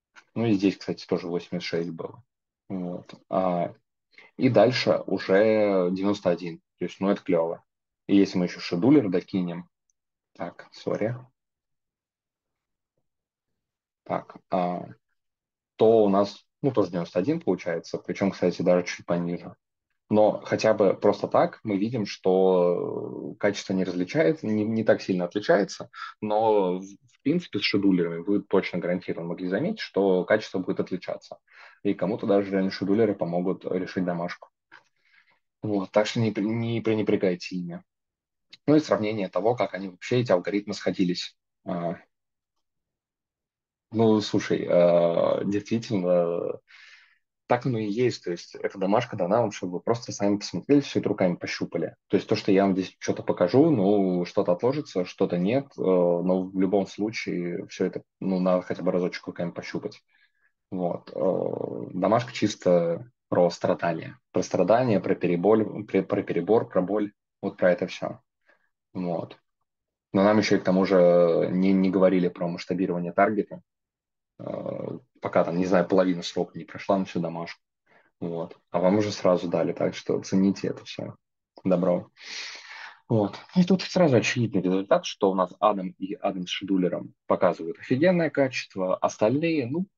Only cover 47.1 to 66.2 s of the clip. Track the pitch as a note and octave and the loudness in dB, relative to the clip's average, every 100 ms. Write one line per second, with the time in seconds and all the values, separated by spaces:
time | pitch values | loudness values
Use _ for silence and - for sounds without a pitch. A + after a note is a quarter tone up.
47.1 | _ _ _ - B2 C#3 A2+ G#2+ G#2 B2+ | _ _ _ -2 -2 0 -2 -2 0 0
48.1 | G#2+ F#2 E2+ - - - G2+ F#2+ A2 B2+ | -2 -6 -8 -10 -10 -8 -4 0 0 0
49.1 | G#2 F2 A2+ A2 - F#2 F2 - A#2 - | -4 0 0 0 -4 -8 -6 -4 -4 -6
50.1 | F#2+ G2+ G2+ - F#2 - C#3+ C#3 G#2 - | -4 -2 -2 -4 -6 2 2 2 -2 -2
51.1 | - F#2 E2+ - - - E2 D#2+ - _ | 0 0 0 -8 -8 -6 -4 -6 -10 _
52.1 | F#2+ - G#2+ - F#2+ G2 F#2 F#2 - - | -2 0 -2 4 4 4 2 -2 -6 -6
53.1 | F#2 - - F2+ B2+ E3 C3 F#2+ G#2 F#2+ | -4 -4 0 4 6 4 4 4 2 2
54.1 | F2+ F2+ - F2+ F2 A#2+ D3 D3 F#2+ F2+ | 0 -2 -2 0 0 0 -2 -4 -6 -6
55.1 | - F#2 F2 F#2 C3 C#3 - F#2 F#2 F2 | -2 -2 0 0 0 -4 -4 0 4 4
56.1 | F2 F2 F#2 F#2 F#2+ F#2+ G2+ F#2+ - G#2+ | 2 2 0 0 0 2 2 -2 -4 -6
57.1 | A2+ G2 F2 F2 F2+ F2+ - F#2 - - | -4 -6 -6 -6 -8 -8 -4 -4 -4 -12
58.1 | _ F#2+ F#2 F#2 F2+ - F2 F2 F2+ F2+ | _ -2 0 2 2 0 -4 -2 0 -2
59.1 | - - - F2 - - - - - _ | -4 -10 -8 -8 -8 -10 -8 -8 -12 _
60.1 | _ _ _ _ _ _ F#2+ F2 - - | _ _ _ _ _ _ -4 -4 -4 -10
61.1 | - F2+ F2+ - - - - - F2 F#2+ | -4 -2 0 -2 -4 -6 -8 -8 -2 2
62.1 | A#2 - - G#2 - F#2 F2 E2+ E2+ - | 2 0 -2 -2 0 2 4 2 -2 -8
63.1 | _ _ - F2 - - F2+ E2+ E2 - | _ _ 2 2 2 -2 0 -2 -4 -8
64.1 | - _ - F2+ - F2+ A2+ B2+ G2 - | -16 _ -4 -2 0 4 4 4 2 0
65.1 | - F2 F2 F#2 A2 G2+ F#2 G#2 G2 F2+ | -2 0 2 4 4 2 -6 -2 -2 0
66.1 | - | -2